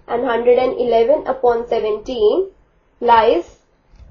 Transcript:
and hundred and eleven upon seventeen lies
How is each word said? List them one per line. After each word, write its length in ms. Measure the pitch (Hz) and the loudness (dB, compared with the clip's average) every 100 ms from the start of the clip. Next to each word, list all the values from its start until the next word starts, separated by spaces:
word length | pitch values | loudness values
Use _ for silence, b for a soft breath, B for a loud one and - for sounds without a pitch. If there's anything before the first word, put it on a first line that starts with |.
| - | -8
and 180 | 240 262 | -6 -4
hundred 340 | 226 240 247 | 0 2 2
and 200 | 262 - | 0 -2
eleven 460 | 240 226 233 302 - | 0 2 2 0 -2
upon 420 | 262 240 233 233 | -2 0 -2 -2
seventeen 840 | 226 214 214 262 240 214 320 392 - _ _ _ _ | -4 -4 -6 -8 0 0 0 -2 -10 _ _ _ _
lies 580 | 233 226 226 339 - _ _ _ _ - - | 2 4 4 0 -4 _ _ _ _ -20 -20